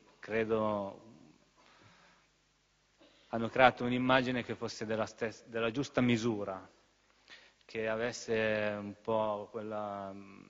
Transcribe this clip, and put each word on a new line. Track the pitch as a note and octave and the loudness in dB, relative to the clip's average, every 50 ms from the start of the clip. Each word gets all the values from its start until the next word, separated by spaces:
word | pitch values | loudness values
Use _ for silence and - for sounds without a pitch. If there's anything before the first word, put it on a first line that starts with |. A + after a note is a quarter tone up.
| _ - - _ | _ -20 -20 _
credo | - G#2 G#2+ A2+ A2 G#2+ A2+ A2 G#2+ G#2+ G#2 G2+ G2 G2 - - - - - - - - - _ _ _ _ _ - - - - - - - - - - - _ _ _ _ _ _ _ _ _ _ _ _ _ _ _ _ _ - - - _ _ - | -8 -2 0 0 2 2 2 2 2 2 0 0 -2 -4 -8 -12 -18 -20 -20 -20 -20 -20 -20 _ _ _ _ _ -20 -20 -20 -20 -20 -20 -20 -20 -20 -20 -20 _ _ _ _ _ _ _ _ _ _ _ _ _ _ _ _ _ -20 -20 -20 _ _ -8
hanno | - A2+ A#2 A2 | -6 -4 -4 0
creato | - B2+ C3 B2 B2 - B2 | 6 8 8 8 8 4 0
un'immagine | B2 B2 B2 B2+ B2+ B2+ C3+ B2 B2+ B2+ A#2+ A2 | 0 0 2 4 4 4 4 4 2 0 -2 -4
che | - A2+ | -4 -6
fosse | - A#2+ G#2+ - - A#2 | -6 -6 -8 -6 -6 -4
della | G#2+ A2 G#2+ G#2+ | -2 -2 -2 -2
stes-, | - - - A#2+ A2 G#2 - - | -4 -4 -6 -6 -6 -6 -10 -14
della | - A#2 A#2 A2+ A#2 | -8 -4 -2 -2 -2
giusta | A2 C#3 C3+ - - C#3 | 0 -2 -4 -2 0 2
misura, | B2 A#2+ A#2+ A2 A2 A#2+ A2 G2+ G2+ G2 F#2+ F#2 F#2 - - _ _ _ _ _ _ _ _ _ _ - - - - - _ _ _ | 4 4 4 4 2 0 -2 -2 -4 -6 -8 -8 -12 -16 -20 _ _ _ _ _ _ _ _ _ _ -20 -20 -20 -20 -20 _ _ _
che | - - A2+ A2 A2 | -10 -6 -4 -2 -2
avesse | A2 A2 A#2 B2 A2 - - - A2+ A2 A2 A2 G#2+ G#2+ G#2+ G#2+ G#2 G#2 | 0 0 -2 -2 -4 -6 -4 -2 0 2 2 2 2 2 0 0 -2 -2
un | G2+ G2+ G2+ - | -6 -8 -10 -6
po' | - A2+ A2+ A2 A2 G#2+ G#2 G#2 G#2 - | -2 0 2 2 2 2 0 -4 -6 -8
quella, | - A2+ G#2+ G#2+ G#2+ G#2+ G#2 G#2 G2+ G2+ G2 G2 G2 G2 G2 G2 G2 G2 F#2 | -10 -8 -8 -6 -6 -6 -6 -6 -6 -6 -8 -8 -10 -12 -16 -18 -18 -20 -20